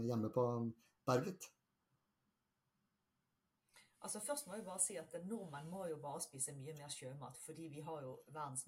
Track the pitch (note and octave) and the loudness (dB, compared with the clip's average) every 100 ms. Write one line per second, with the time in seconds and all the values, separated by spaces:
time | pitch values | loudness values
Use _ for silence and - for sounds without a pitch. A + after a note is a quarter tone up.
0 | A#2 A#2 A2 B2+ B2 A#2 A#2 - _ _ | 4 4 6 6 6 6 2 -2 _ _
1 | - B2+ G3+ F#3 - _ _ _ _ _ | 6 6 6 -2 -10 _ _ _ _ _
2 | _ _ _ _ _ _ _ _ _ _ | _ _ _ _ _ _ _ _ _ _
3 | _ _ _ _ _ _ _ - - - | _ _ _ _ _ _ _ -20 -20 -10
4 | G#3 G#3+ - - F3+ G#3 F#3 F#3+ - F3+ | -6 -2 0 -2 -2 -4 -2 2 2 0
5 | E3 E3+ F3+ A3 F3+ C#3 D#3+ F#3 F3 D3 | -6 -6 -2 -4 -4 -6 -6 -4 -2 -4
6 | C#3+ D3 - C3+ C3+ C#3 C#3 D3+ C#3+ - | -4 -4 -4 -2 -4 -4 -8 -8 -8 -6
7 | C3 C#3 B2 - - D3+ D#3+ C#3+ D#3+ D#3 | -6 -8 -10 -10 -10 -8 -8 -6 -6 -4
8 | C3 C3 - D3+ C#3+ C3 | -6 -8 -10 -6 -4 -2